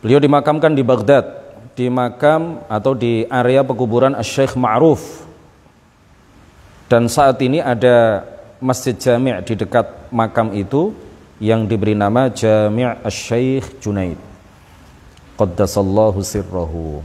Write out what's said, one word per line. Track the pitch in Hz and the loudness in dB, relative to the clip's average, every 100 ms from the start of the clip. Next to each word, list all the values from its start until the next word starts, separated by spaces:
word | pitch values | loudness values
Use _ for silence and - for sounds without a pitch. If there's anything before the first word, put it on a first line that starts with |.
Beliau | 110 139 | 2 2
dimakamkan | 143 143 143 151 156 147 | 4 2 2 0 2 2
di | |
Baghdad, | 127 123 107 139 113 - - - - | 0 0 4 2 2 -12 -20 -20 -20
di | - 123 | -6 -4
makam | 127 123 - 147 160 165 160 - | -2 -4 0 2 2 -2 -10 -6
atau | 107 135 | -2 -2
di | 131 120 117 113 | 0 0 -2 -2
area | 127 123 135 | 0 2 2
pekuburan | 131 120 123 117 131 | 0 -2 0 2 2
Asy-Syaikh | 120 113 - 135 123 | 0 -6 -2 -2 0
Ma'ruf. | 123 110 160 139 - - - - - _ _ _ _ _ _ _ _ - - _ - - - | 0 4 4 2 -2 -18 -20 -20 -20 _ _ _ _ _ _ _ _ -20 -20 _ -20 -20 0
Dan | 120 117 | 2 2
saat | 131 139 127 | 2 2 2
ini | 127 147 | 0 0
ada | 131 120 127 120 113 101 92 - - - | 0 2 4 6 4 0 -6 -20 -20 -8
masjid | 131 127 - | -4 -2 -2
jami' | 117 131 120 131 101 98 | -2 0 2 0 -2 -6
di | 107 | -6
dekat | 101 120 110 - - | 0 0 -2 -8 -8
makam | 120 113 - 110 | -2 -2 0 -2
itu | 101 98 139 190 214 - - - - | -2 -2 -2 -2 -6 -18 -20 -20 -6
yang | 107 113 | 0 0
diberi | 110 113 104 104 | 0 0 0 2
nama | 101 113 131 | 2 2 0
Jami' | 104 113 107 104 107 123 113 - | 0 2 2 2 0 -2 -4 -8
Asy-Syaikh | - - 117 127 135 127 - | -8 -4 -2 0 -2 -6 -10
Junaid. | 107 101 90 78 - - - - - - - - - - - - | -6 -4 -4 -8 -16 -20 -20 -20 -20 -20 -20 -20 -20 -20 -20 -2
Qaddasallahu | 101 85 98 - 98 101 110 98 | -2 0 -2 0 0 2 2 0
sirrahu. | 95 107 87 90 82 82 80 73 | -4 -6 -6 -8 -6 -8 -8 -10